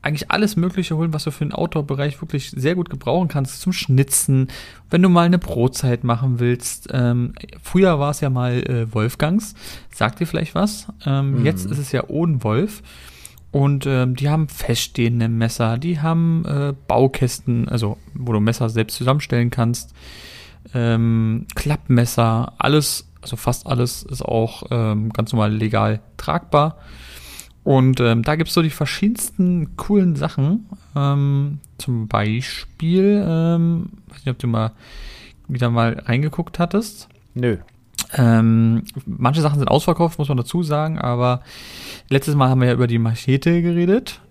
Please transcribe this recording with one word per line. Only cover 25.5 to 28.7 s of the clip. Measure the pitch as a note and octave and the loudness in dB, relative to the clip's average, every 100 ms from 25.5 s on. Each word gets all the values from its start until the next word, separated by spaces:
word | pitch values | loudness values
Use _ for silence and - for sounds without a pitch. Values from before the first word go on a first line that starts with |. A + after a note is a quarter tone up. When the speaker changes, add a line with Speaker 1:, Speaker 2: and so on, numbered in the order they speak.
Speaker 1:
legal | G#2+ A2 G#2+ G#2+ G#2+ - - | 0 0 0 0 -2 -6 -14
tragbar. | - D#3 - D3 D3+ - - - - - - - - - | -4 -4 0 2 2 -2 -16 -20 -20 -20 -20 -20 -20 -8
Und, | - C3+ C3 B2+ | 2 4 6 4
ähm, | B2 A#2 | 4 2
da | A#2 D#3 | 2 0
gibt's | D#3+ | 0
so | - | 2
die | D#3+ | 0